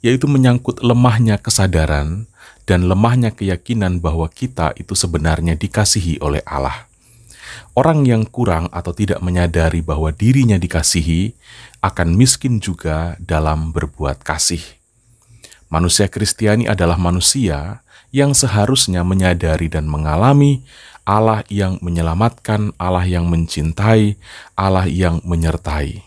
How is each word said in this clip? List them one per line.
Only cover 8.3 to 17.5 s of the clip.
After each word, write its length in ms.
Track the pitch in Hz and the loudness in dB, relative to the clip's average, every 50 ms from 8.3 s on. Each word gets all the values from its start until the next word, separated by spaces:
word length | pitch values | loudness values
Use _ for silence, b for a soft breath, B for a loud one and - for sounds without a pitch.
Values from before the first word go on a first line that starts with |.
| - 120 120 101 87 80 82 85 | -4 -4 0 0 0 0 -2 -4
atau 240 | - 87 85 87 85 | -6 -8 -8 -8 -4
tidak 240 | - 104 92 98 - | -4 -2 -2 -2 -2
menyadari 640 | 87 90 87 87 87 85 82 87 80 80 78 85 | -2 -2 0 0 0 0 0 0 0 2 0 -2
bahwa 320 | 78 78 76 76 78 80 78 | -4 -2 -4 -2 -2 -4 -4
dirinya 400 | - 104 113 131 139 131 117 104 90 | 0 2 2 2 4 4 2 2 2
dikasihi 760 | 82 85 - 82 78 - - 90 78 82 80 85 95 110 - B B B B B B B B B | 0 -2 -2 -2 -2 0 -2 0 0 0 0 0 0 -2 -6 B B B B B B B B B
akan 320 | - 95 - - 87 85 85 | -4 -4 -2 0 0 2 4
miskin 480 | 98 127 127 - - - 131 120 110 | 4 4 4 2 -2 -2 -2 -2 -2
juga 560 | - - 87 - - 80 78 78 82 87 82 - | -4 -6 -8 -6 -4 -4 -4 -2 -4 -6 -8 -10
dalam 560 | 90 - 85 78 78 76 78 78 80 80 78 | -6 -4 -2 0 0 0 0 -2 -4 -4 -4
berbuat 480 | 78 76 71 - - 76 69 67 - | -4 -6 -6 -8 -6 -6 -6 -6 -6
kasih. 400 | - - 78 78 - - 90 78 - - - _ _ _ _ _ _ _ _ _ B B B B B B B B B _ 80 | -6 -8 -6 -4 -4 -4 -4 -6 -10 -14 -20 _ _ _ _ _ _ _ _ _ B B B B B B B B B _ -2
Manusia 320 | 80 87 87 - - 101 | 0 0 2 2 0 0
Kristiani 640 | 95 - - 107 101 - - 110 104 104 113 117 - | 0 0 -4 -4 -4 -2 -2 0 0 2 2 0 -2
adalah 240 | 107 98 92 85 87 | 0 0 0 0 0
manusia 880 | 87 90 87 90 90 85 - - 135 123 92 | 0 0 0 0 0 0 0 0 0 0 -2